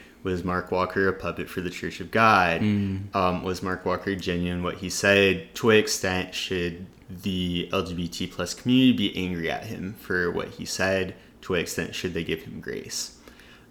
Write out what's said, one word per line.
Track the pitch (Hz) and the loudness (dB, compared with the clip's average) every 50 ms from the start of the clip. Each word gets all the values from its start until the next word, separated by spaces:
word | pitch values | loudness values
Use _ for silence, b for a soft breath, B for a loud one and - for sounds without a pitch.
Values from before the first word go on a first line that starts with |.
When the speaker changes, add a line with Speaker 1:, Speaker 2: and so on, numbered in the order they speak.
| B B B B | B B B B
Speaker 1:
was | B 95 90 87 85 | B -4 -2 -2 -2
Mark | 90 90 90 87 - | -2 -2 -2 -2 -2
Walker | 92 90 92 87 - 98 95 95 | 0 0 0 0 0 2 2 2
a | 92 | 2
puppet | - - 87 85 87 85 - | 0 -4 -6 -6 -6 -8 -8
for | - 98 | -6 -6
the | 87 90 | -6 -6
Church | 85 - - 87 - - | -6 -6 -8 -8 -8 -8
of | 92 82 | -8 -2
God? | - 113 113 110 107 95 90 87 82 85 | 2 4 6 8 8 6 6 4 2 2
Speaker 2:
Mm. | 107 107 104 104 101 98 95 95 98 101 - | 2 2 2 2 0 0 -2 -4 -6 -4 0
Speaker 1:
Um, | 101 92 90 90 87 - | 0 2 2 2 0 -2
was | 92 92 87 95 | -4 -4 -4 -4
Mark | 95 92 87 - | -6 -4 -4 -2
Walker | 92 90 90 - 98 98 | -2 -2 -2 -2 -4 -4
genuine | 90 85 95 87 87 87 87 90 87 | -2 -2 -2 -2 0 0 -2 -2 -2
in | 90 | -2
what | 87 - - | -4 -4 -4
he | 92 90 | -6 -6
said? | - - - 101 101 98 98 98 95 87 - - - | -4 2 4 6 8 8 8 6 4 2 -2 -10 -6
To | - - 117 | 0 4 6
what | 110 107 | 6 6
extent | 104 - - - - 95 92 92 87 - - | 6 4 0 -2 0 0 0 0 -2 -4 -6
should | - - - 95 90 87 87 85 87 95 - - - - - 95 87 95 | -6 -6 -4 -2 -2 -2 -2 -4 -6 -12 -16 -18 -20 -18 -16 -12 -8 -6
the | 104 92 92 90 90 87 87 - - - | -4 -2 0 0 0 0 -2 -2 -2 -2
L | 98 92 | -2 -2
G | 87 87 | -2 -4
B | 85 87 85 | -4 -6 -6
T | - - 90 90 | -4 -6 -8 -6
plus | - - 90 87 - | -6 -6 -6 -6 -6
community | - - 120 127 127 131 127 117 - 101 98 | -4 0 4 6 6 8 6 6 4 2 0
be | - - | 0 -2
angry | 92 90 90 85 82 78 | -2 -2 -2 -2 -2 -2
at | - - - | -4 -4 -6
him | 110 113 - 87 95 107 - | -8 -10 -8 -8 -8 -10 -10
for | - - 95 90 87 87 | -6 -2 0 0 0 0
what | - 87 - - | 0 -2 -4 -6
he | - - 110 | -8 -10 -10
said? | - - - 92 95 98 95 92 87 - B B B B B | -6 -4 0 0 2 2 2 0 -2 -6 B B B B B
To | - - 95 | -6 -2 0
what | 85 | 0
extent | 85 - - - 82 - - | 0 -2 -4 -6 -6 -6 -6
should | - - 92 85 | -6 -6 -4 -4
they | 87 85 | -4 -4
give | 82 82 80 - | -4 -4 -6 -6
him | - - - | -10 -14 -12
grace? | - - - - - - - - - - - B B B B B B B B B B B | -10 -8 -8 -8 -8 -8 -8 -8 -8 -10 -12 B B B B B B B B B B B